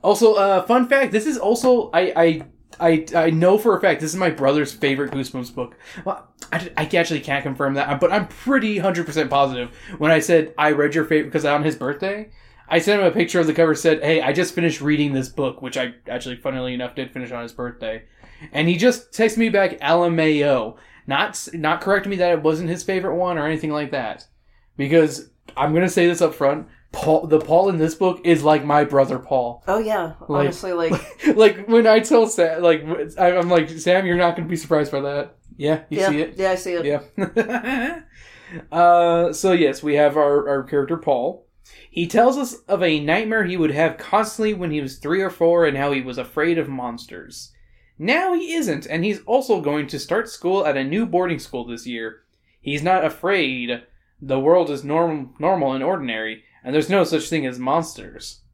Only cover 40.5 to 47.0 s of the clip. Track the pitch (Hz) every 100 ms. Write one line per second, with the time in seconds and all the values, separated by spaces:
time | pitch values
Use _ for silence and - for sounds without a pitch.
40.5 | 139 127 143 139 165 160 127 135 190 _
41.5 | _ _ - - - 170 220 240 269 254
42.5 | - - 196 175 151 147 180 220 220 180
43.5 | 180 156 143 165 160 - 208 214 - 214
44.5 | 196 175 151 131 131 143 185 190 - 165
45.5 | 170 160 139 143 139 127 123 123 - 160
46.5 | 165 147 131 123 117